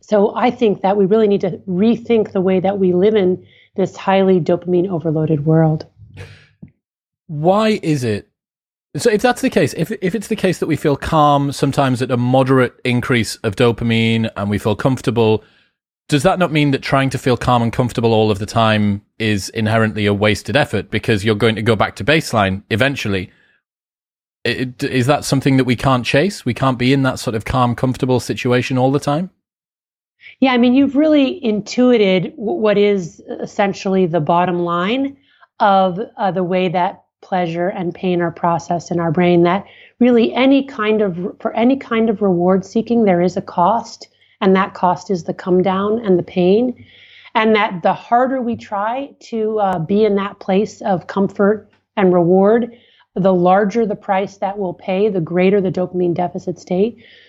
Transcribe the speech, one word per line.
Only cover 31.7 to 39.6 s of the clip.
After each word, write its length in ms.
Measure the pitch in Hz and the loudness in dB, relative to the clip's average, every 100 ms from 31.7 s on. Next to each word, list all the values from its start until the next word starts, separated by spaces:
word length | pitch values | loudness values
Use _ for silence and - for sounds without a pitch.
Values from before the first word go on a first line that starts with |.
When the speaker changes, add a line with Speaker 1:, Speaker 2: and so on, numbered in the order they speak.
| - 247 240 202 185 170 - | 0 4 4 4 2 -2 -6
Speaker 1:
w-, 240 | 214 349 | -6 -2
what 180 | 214 202 | 0 2
is 420 | 202 202 165 - - 247 | 2 2 -4 -14 -16 -12
essentially 640 | - - 202 180 202 190 185 | -12 -2 -2 -2 -2 0 2
the 140 | 170 | 0
bottom 400 | 147 170 180 175 | 0 0 0 -2
line 560 | 170 175 180 254 277 - _ _ _ _ | -2 -2 -2 -2 -4 -8 _ _ _ _
of, 380 | 220 196 190 175 226 - | 2 4 2 -2 -10 -4
uh, 140 | 202 | -4
the 140 | 180 | -2
way 240 | 180 185 185 | -2 0 0
that 360 | 175 180 - _ _ | 0 -4 -6 _ _
pleasure 460 | - 185 175 165 175 | -6 -4 -4 -2 -4
and 260 | 202 175 | -4 -8
pain 260 | 175 185 175 | -4 -2 0
are 100 | 170 | -2
processed 600 | 165 175 170 - 175 - | -2 -2 -2 -2 -6 -4
in 100 | 175 | -4
our 100 | 170 | -2
brain, 320 | 165 175 175 | 2 4 4
that 200 | 170 190 | 4 2